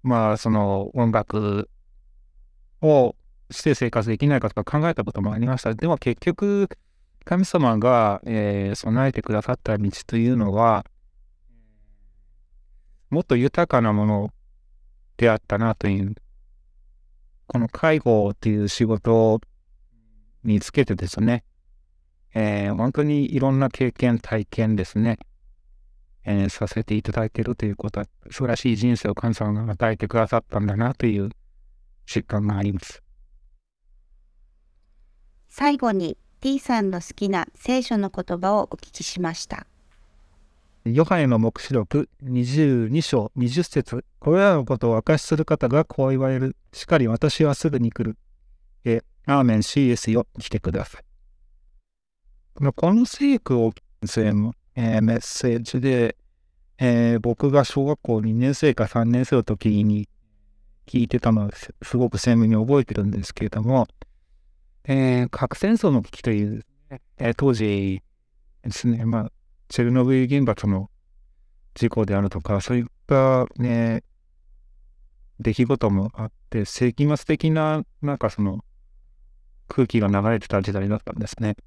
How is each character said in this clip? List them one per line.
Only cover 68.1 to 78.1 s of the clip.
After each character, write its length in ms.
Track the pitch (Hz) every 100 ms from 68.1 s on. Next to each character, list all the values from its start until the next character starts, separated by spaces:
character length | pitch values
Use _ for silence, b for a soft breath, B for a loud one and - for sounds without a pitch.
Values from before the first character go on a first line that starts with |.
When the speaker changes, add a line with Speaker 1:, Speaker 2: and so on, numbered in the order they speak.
| _ _ _ _ _
Speaker 1:
で 60 | -
す 160 | - 123
ね、 160 | 117
ま 220 | 113 113 107
あ、 60 | _ _ _ _
チ 120 | -
ェ 40 |
ル 80 | 120
ノ 120 | 127
ブ 100 | 127
イ 120 | 131 127
リ 100 | 139
原 40 |
発 220 | 131 104 107
の 240 | 95 98 _ _ _ _ _ _ _ _
事 140 | - 117
故 160 | 117
で 100 | 104
あ 60 | 98
る 80 | 101
と 120 | 92
か、 200 | - 101
そ 140 | -
う 40 | 123
い 40 |
っ 20 | 120 _ -
た 400 | 139 131 131 127 -
ね、 460 | 123 117 117 113 _ _ _ _ _ - _ - - _ - _ - _
出 140 | 117
来 100 | 107
事 240 | 120 131 113
も 220 | 98 104
あ 100 | -
っ 80 | 110 _ -
て、 140 | 117
世 280 | 101 - 123
紀 140 | 117 147
末 180 | 151
的 260 | - 156 160
な、 340 | 160 156 156 - _
な 120 | 143